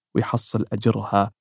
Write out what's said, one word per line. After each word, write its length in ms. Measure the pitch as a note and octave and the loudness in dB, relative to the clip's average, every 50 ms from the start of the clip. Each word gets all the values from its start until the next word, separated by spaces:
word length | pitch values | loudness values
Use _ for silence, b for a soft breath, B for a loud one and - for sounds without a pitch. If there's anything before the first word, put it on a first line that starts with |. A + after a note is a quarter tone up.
| _ _ _ | _ _ _
ويحصل 480 | - - - - A#2+ - - - A2 - - - | -2 0 0 0 -2 -2 0 -2 -2 -2 -2 -4
أجرها 580 | G#2 - A#2+ G#2 G#2 G2+ - - G2+ G2 G2+ - _ | 0 2 2 2 2 -2 0 0 0 0 0 -4 _